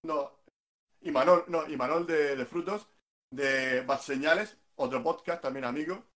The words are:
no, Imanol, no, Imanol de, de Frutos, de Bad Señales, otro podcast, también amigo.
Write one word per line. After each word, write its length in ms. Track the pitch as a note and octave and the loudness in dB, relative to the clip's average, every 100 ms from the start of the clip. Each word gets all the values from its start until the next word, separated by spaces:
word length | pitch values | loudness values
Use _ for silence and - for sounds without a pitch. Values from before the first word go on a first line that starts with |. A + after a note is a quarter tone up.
no, 360 | D#3+ D#3+ C#4 _ _ _ _ _ _ _ | -2 -4 -4 _ _ _ _ _ _ _
Imanol, 420 | F3 C#3+ C#3+ F3 E3+ | -2 2 6 6 6
no, 180 | E3+ D#3 | -2 -2
Imanol 380 | C#3+ B2+ E3 E3+ | -2 0 0 0
de, 300 | D#3+ D3 C#3 | 2 2 0
de 80 | |
Frutos, 440 | B2 E3+ F3 G#3 - _ _ _ _ | -4 -6 -6 -6 -8 _ _ _ _
de 480 | C3 C#3 C3+ C3 B2+ | -4 0 0 2 0
Bad 180 | B2+ C#3 | 0 -4
Señales, 580 | - C3+ D3 E3+ G#3 - _ - | -2 -2 2 2 0 -10 _ -6
otro 260 | C3 B2+ | -4 -2
podcast, 400 | D#3 E3 - E3+ | -2 -4 -4 -4
también 220 | C3+ C3+ | -4 -4
amigo. 400 | B2 C3+ D#3 F#3+ - | -6 -4 -6 -8 -12